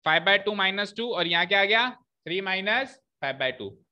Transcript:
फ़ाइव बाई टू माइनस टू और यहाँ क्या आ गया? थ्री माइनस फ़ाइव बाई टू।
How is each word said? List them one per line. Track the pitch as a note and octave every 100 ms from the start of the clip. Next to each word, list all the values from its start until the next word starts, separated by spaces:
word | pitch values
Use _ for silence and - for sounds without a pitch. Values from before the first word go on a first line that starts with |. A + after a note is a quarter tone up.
फ़ाइव | D#3+ D#3+
बाई | F3 G3+
टू | G3+
माइनस | G3+ F#3+ G3 G3+ G#3+
टू | A3+
और | E3+ E3+
यहाँ | E3+ F3+
क्या | G3
आ |
गया? | G3 A3 B3 B3 _ _
थ्री | D#3+ F3+
माइनस | G3 F#3 G3 A#3 C4+ - _ _
फ़ाइव | C#3 C3
बाई | C3
टू। | B2+ G2 - _